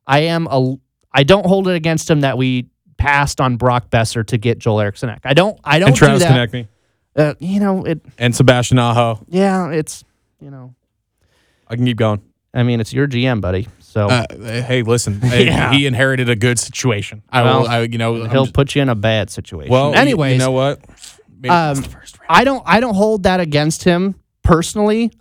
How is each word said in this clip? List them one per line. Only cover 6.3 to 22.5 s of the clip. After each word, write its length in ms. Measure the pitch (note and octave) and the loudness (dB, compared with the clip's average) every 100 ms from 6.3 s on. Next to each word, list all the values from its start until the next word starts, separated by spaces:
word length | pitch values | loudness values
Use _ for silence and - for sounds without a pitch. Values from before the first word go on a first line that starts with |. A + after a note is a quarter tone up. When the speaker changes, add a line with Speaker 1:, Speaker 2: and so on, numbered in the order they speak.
| C3 A#2+ | 2 0
Speaker 2:
Konecny. 180 | B2+ A2+ _ _ _ _ - | -6 -12 _ _ _ _ 0
Speaker 1:
Uh, 180 | D3+ - | 0 -2
you 220 | F3 G3+ | -4 0
know, 240 | G3+ F#3+ | 0 -2
it 180 | - D#3+ - - | -4 -6 -8 -4
Speaker 2:
And 160 | A#2+ | -2
Sebastian 440 | A#2 B2+ B2 A#2+ B2+ | 4 4 4 2 2
Aho. 460 | A#2+ A#2 A#2 G#2+ - | 2 2 0 -2 -4
Speaker 1:
Yeah, 420 | F3+ G3 F#3 E3+ | 0 0 0 -2
it's, 340 | D#3+ D3+ - _ _ _ _ | -4 -6 -12 _ _ _ _
you 100 | C#3+ | -20
know. 240 | C3+ B2+ B2 _ _ _ _ _ _ _ _ _ | -20 -20 -20 _ _ _ _ _ _ _ _ _
Speaker 2:
I 80 | A#2+ | -2
can 80 | B2 | -2
keep 100 | A2+ | 0
going. 260 | A2 G#2 - _ _ | 0 -2 -8 _ _
Speaker 1:
I 100 | B2+ | -2
mean, 160 | A#2+ A#2+ | 0 0
it's 120 | A2 | -2
your 140 | B2+ C#3+ | -2 -2
G 180 | A#2+ C3 | 0 0
M, 140 | A2+ | -2
buddy. 280 | F#2 F#2+ - _ | -2 -4 -6 _
So 300 | _ A2 G2+ | _ -2 0
Speaker 2:
Uh, 180 | B2 - - A2 A#2 | 0 -2 -10 -10 -8
hey, 200 | B2+ B2+ | -2 -2
listen, 380 | A2 A#2 - G2+ | 0 -2 -2 -2
Speaker 1:
<laughs> 40 | |
Speaker 2:
I, 140 | B2 A#2+ | 0 2
Speaker 1:
Yeah. 300 | - D3+ D3 | 2 2 2
Speaker 2:
he 140 | C3+ C#3 | 0 0
inherited 420 | A#2+ C3+ C3 A#2+ | 0 0 0 -2
a 60 | A#2 | 0
good 220 | A#2+ A#2+ | 0 -2
situation. 640 | - - B2+ G2+ G2 G#2+ _ | -6 -4 -2 -2 -6 -16 _
I 120 | B2+ | 0
Speaker 1:
Well, 180 | B2 C3 | 2 2
Speaker 2:
will, 60 | A#2+ | 0
I, 120 | A#2 | 0
you 160 | A#2 A#2 | -2 -2
know, 240 | A#2 A#2 | -4 -4
I'm 80 | A2+ | -2
Speaker 1:
he'll 140 | C3 | 0
Speaker 2:
just 100 | C3 | 0
Speaker 1:
put 200 | C#3+ C3+ | -2 -2
you 80 | C#3+ | -2
in 60 | C3+ | -2
a 60 | A2 | 0
bad 340 | G#2+ A2 F#2+ | 0 -2 -4
situation. 420 | - - E2 C#2 | -10 -14 -14 0
Speaker 2:
Well, 160 | B2+ C#3+ | 0 2
you, 40 | |
you 60 | F#3 | 2
Speaker 1:
Anyways, 380 | C#4 G#3+ C3+ B2+ | 2 0 0 2
Speaker 2:
know 120 | B2+ | 0
what? 280 | C3 C3+ C#3+ - - - - _ | 0 -2 -4 -14 -20 -20 -20 _
Maybe 180 | - C3 | -14 0
Speaker 1:
um, 240 | F3 D#3 C#3 | 0 0 -4
Speaker 2:
that's 40 | - | -8
the 20 | |
first 260 | - - - | -16 -20 -18
round. 80 | - | 0
Speaker 1:
I 120 | E3+ | 2
don't, 180 | B3+ | 2